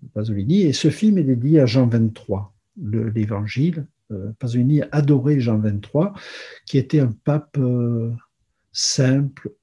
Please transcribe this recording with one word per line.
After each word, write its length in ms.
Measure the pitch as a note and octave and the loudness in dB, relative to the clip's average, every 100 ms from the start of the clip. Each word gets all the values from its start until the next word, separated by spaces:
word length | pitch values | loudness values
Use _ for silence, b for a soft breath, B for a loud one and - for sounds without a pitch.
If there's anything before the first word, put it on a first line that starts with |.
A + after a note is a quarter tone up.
| - | -10
Pasolini. 500 | - A2 G2+ G2+ G3 | -6 -4 -4 0 2
Et 100 | E3+ | 2
ce 160 | - D#3+ | 2 0
film 300 | D#3 G#3+ F#3+ | 2 2 2
est 60 | |
dédié 340 | C3+ B2 C3+ D#3+ | 2 0 4 4
à 80 | B2 | 4
Jean 220 | B2+ A#2+ | 4 2
vingt-trois, 680 | A2+ A2 - - G2 G2+ _ _ A3 | 2 0 -2 -6 -6 -6 _ _ -12
le, 280 | A2+ A2 A2+ | -6 -4 -2
l'Évangile. 760 | A2+ G#2 G#2 G#2+ B2 E3 D#3+ C#3 _ - | -2 -2 -4 -4 -2 -2 -2 -10 _ -14
Euh, 180 | G2+ G#2+ A2 | -10 -10 -8
Pasolini 440 | B2 A#2+ B2+ D3 - | -4 0 2 2 0
adorait 480 | D3 C#3+ C#3+ C3+ C#3+ | 0 2 2 2 0
Jean 180 | A#2+ G#2+ | 2 0
vingt-trois, 560 | G#2+ G2+ - C#3+ G3+ G3 B B B B | 0 -2 -2 -2 -2 -4 B B B B
qui 140 | - C#3 | -4 -2
était 220 | C3 D#3 | 0 2
un 100 | C3 G#2+ | 0 -2
pape, 320 | - D3+ - C#3+ | -2 -2 -2 -2
euh, 540 | B2+ B2 A#2+ A#2 A#2 A#2 - _ _ _ _ | 0 0 0 -2 -4 -8 -12 _ _ _ _
simple, 840 | - - - C3 C3+ C#3 - - - | -6 -2 0 2 2 0 -6 -16 -6